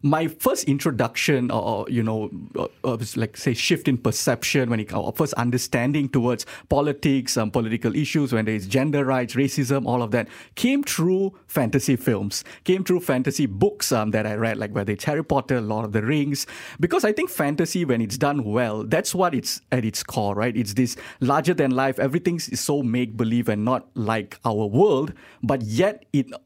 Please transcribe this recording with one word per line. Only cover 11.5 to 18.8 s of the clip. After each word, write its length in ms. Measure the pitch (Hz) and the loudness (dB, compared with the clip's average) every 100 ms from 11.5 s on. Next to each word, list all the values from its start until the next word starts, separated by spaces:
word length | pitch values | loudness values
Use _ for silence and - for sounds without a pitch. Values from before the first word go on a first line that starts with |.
| - 117 139 - 127 | -2 2 2 2 0
films, 480 | - 104 101 - - - | 2 0 -2 -6 -10 -8
came 200 | - 185 | 0 0
through 180 | 185 180 | 2 0
fantasy 440 | 180 127 131 - 135 | 2 0 0 0 -2
books, 460 | 98 202 202 - | 2 0 2 0
um, 180 | 120 107 | 0 2
that 160 | 107 107 | 0 -2
I 80 | |
read, 240 | 107 113 107 | -2 -2 -2
like 140 | 107 | -4
whether 180 | 104 101 | -2 -2
it's 120 | 104 | -2
Harry 200 | - 151 | -2 -2
Potter, 380 | 160 139 - 127 | 0 0 2 -2
Lord 240 | 107 110 110 | 0 -2 0
of 60 | |
the 100 | 107 | -2
Rings, 460 | 110 151 143 139 - - - - | 2 0 0 -2 -6 -12 -16 -2
because 240 | 175 349 214 | 0 2 2
I 60 | |
think 180 | 214 349 | 0 -4
fantasy, 560 | - 143 151 165 185 160 | 0 0 0 0 0 0
when 160 | 120 | 0
it's 160 | 110 131 | 0 0
done 260 | 143 143 | 0 0
well, 400 | 107 110 117 107 | 0 0 0 -2